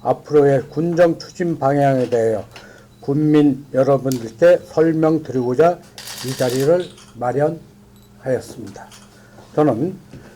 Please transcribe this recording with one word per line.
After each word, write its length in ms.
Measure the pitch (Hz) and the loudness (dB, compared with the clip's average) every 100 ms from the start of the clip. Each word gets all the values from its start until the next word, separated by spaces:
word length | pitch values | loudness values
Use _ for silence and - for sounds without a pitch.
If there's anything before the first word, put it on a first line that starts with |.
앞으로의 640 | 123 131 - 147 143 135 - | -4 -6 0 2 4 2 -2
군정 480 | 147 170 165 175 160 | -6 -4 2 2 2
추진 400 | - - 175 156 | -10 -8 -6 -2
방향에 500 | 135 143 139 135 120 | 0 2 2 2 0
대하여 380 | 117 113 107 92 - - - - _ | 0 0 -2 -8 -20 -20 -20 -20 _
군민 640 | - 139 151 151 147 131 - | -4 0 2 4 4 0 -4
여러분들께 880 | 131 131 135 127 127 113 - 170 175 - | -2 0 0 0 -6 -10 2 4 4 0
설명드리고자 1120 | - 160 160 156 160 156 127 123 127 165 175 - - - - 123 | 0 0 2 0 0 -2 -4 -2 2 2 0 -12 -20 -18 -12 -12
이 100 | 131 | -4
자리를 520 | 127 127 139 180 175 - - 127 | -2 0 0 0 -2 -14 -20 -8
마련하였습니다. 1700 | 123 127 151 165 - - - - - - 131 120 - - 104 - - - - - - - - - | -6 -2 -2 -4 -16 -20 -20 -20 -20 -14 -6 -4 -6 -16 -18 -18 -20 -20 -20 -20 -20 -20 -8 0
저는 420 | 151 110 165 196 - - - | 0 0 -4 -8 -18 -20 -20